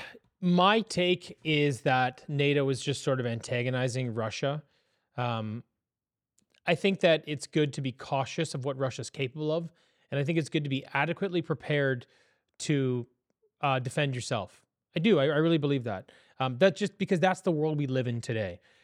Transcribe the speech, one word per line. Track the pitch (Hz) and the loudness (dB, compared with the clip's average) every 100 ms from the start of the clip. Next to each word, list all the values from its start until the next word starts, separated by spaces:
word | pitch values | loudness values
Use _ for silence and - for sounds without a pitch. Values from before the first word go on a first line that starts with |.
| - - _ _ | -12 -18 _ _
my | 180 180 185 220 | 2 4 6 4
take | 208 - 180 180 - - | 0 0 2 0 -2 -8
is | 160 151 147 131 | 0 2 2 2
that | - 127 127 123 - | 2 2 2 -2 -6
nato | 143 143 143 139 | 0 2 2 2
is | 131 | 0
just | - 135 | -4 -4
sort | - 131 | -2 -2
of | |
antagonizing | 120 117 - 123 123 127 131 123 127 | -2 -4 -4 -4 -2 0 -2 -2 -4
Russia. | 113 110 - 143 147 - _ _ _ _ - | -4 -6 -2 -4 -4 -8 _ _ _ _ -6
Um, | 123 117 110 110 - _ _ _ _ _ _ _ _ _ - | -4 -2 -6 -8 -12 _ _ _ _ _ _ _ _ _ -2
I | |
think | 170 196 190 | 0 2 4
that | 180 156 151 | 4 4 2
it's | 147 - | -8 -4
good | 160 147 | 0 0
to | 135 | 0
be | 135 | -6
cautious | 117 - 139 127 - 160 | -6 -4 -2 -2 -4 -4
of | 147 131 | -4 -6
what | 131 | -2
Russia's | 135 120 117 | -4 -4 -10
capable | - 135 151 151 | -6 -6 -4 -2
of, | 160 170 _ _ _ _ | -2 -4 _ _ _ _
and | 139 | -4
I | |
think | 143 165 | 0 0
it's | 147 | 0
good | 160 | -2
to | 143 | 0
be | 135 - | -4 -2
adequately | 139 151 170 196 175 | -2 0 -2 -4 -2
prepared | 160 151 - 147 139 127 - _ _ _ _ - | -4 -4 -2 0 0 -2 -6 _ _ _ _ -8
to, | - 147 131 123 117 _ _ _ _ _ | 0 2 2 0 -4 _ _ _ _ _
uh, | 143 131 | 0 0
defend | 123 - 143 | -2 -2 -2
yourself. | 127 - 117 92 - _ _ _ | -2 -4 -4 -6 -12 _ _ _
I | - | 0
do. | 180 180 | 4 6
I, | |
I | 139 147 | 4 4
really | 165 165 | 4 2
believe | 143 139 | 2 0
that. | 117 95 - - _ - | -2 -8 -10 -20 _ -4
Um, | 131 123 | -4 4
that | 190 - | 4 4
just | 202 - | -4 -4
because | 196 185 | -2 2
that's | 185 185 | 2 2
the | - | 0
world | 156 156 151 | 0 0 0
we | 143 | 0
live | 131 123 | 0 0
in | 117 | -2
today. | - 110 98 87 _ _ | -2 -2 -4 -6 _ _